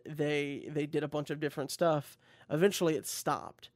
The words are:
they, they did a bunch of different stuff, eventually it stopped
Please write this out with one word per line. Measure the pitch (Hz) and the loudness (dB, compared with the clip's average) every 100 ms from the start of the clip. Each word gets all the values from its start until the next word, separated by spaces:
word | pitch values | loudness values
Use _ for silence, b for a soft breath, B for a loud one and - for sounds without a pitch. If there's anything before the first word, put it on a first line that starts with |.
| - | -6
they, | 151 147 147 143 139 - | -2 0 0 -2 -4 -6
they | 147 147 | -4 -2
did | 151 | -2
a | 147 | -2
bunch | 151 147 | -2 -4
of | 151 | -4
different | 151 - 139 | -4 -4 -6
stuff, | - 170 151 - - b b b | 2 4 4 0 -12 b b b
eventually | 151 196 185 170 151 | 4 4 4 2 2
it | - | -2
stopped | - - 135 - - - | -4 -2 -2 -4 -14 -20